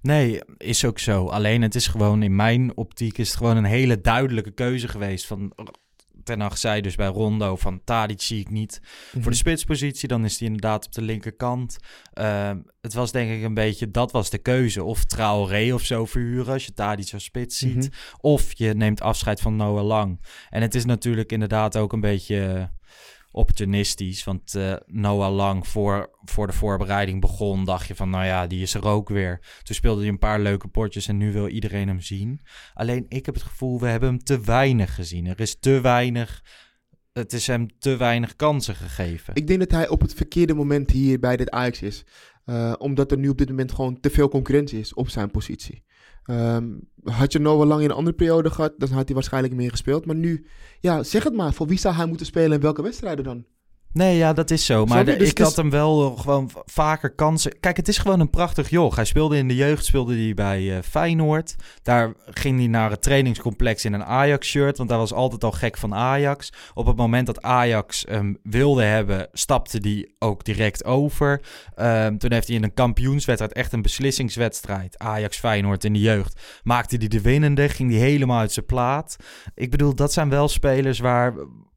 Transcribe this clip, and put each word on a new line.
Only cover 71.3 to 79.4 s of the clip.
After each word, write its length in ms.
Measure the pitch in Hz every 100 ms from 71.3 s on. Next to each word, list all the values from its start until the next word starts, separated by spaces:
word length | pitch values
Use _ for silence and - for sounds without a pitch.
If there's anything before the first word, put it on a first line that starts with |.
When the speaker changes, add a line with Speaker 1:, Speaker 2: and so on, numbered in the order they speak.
| 139 - - - -
Speaker 1:
Ehm, 420 | 117 113 110 104
toen 140 | 120
heeft 160 | 117 113
hij 80 | 117
in 60 |
een 100 | 107
kampioenswedstrijd, 800 | - 123 113 127 139 - 117 110
echt 200 | - 123
een 80 | 117
beslissingswedstrijd, 1160 | 107 - 139 135 123 117 113 - - 98 92 -
Ajax-Feyenoord 840 | 110 107 104 - 120 107 101 98
in 100 | 107
de 60 | 104
jeugd, 420 | 107 104 87 - - -
maakte 320 | - 120 117 123
hij 100 | 107
de 140 | 110
winnende, 480 | 107 139 151 143 143
ging 200 | - 127
hij 80 | 110
helemaal 400 | 127 143 131 120
uit 120 | 110
zijn 140 | - -
plaat. 500 | 127 123 143 160 - - -